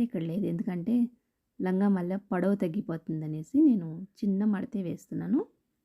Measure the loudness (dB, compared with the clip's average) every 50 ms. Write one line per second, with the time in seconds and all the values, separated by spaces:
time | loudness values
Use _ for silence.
0 | -2 -2 -2 -4 -4 -2 -2 -2 -2 -2 -2 -2 -4 -4 -4 -4 -2 0 2 2
1 | 0 0 -4 _ _ _ _ _ _ _ _ -4 -2 0 2 2 4 4 2 2
2 | 0 -2 -4 -6 -4 -2 -2 0 2 2 2 0 0 -2 -2 -4 -4 -4 -6 -8
3 | -6 -6 -6 -6 -4 -6 -6 -8 -6 0 4 6 6 6 6 4 0 -4 -8 -10
4 | -12 -14 _ -4 0 0 2 2 2 2 0 0 -4 -6 -6 -4 -4 -4 -6 -8
5 | -10 -10 -8 -6 -2 0 0 0 0 -2 _ _ _ _ _ _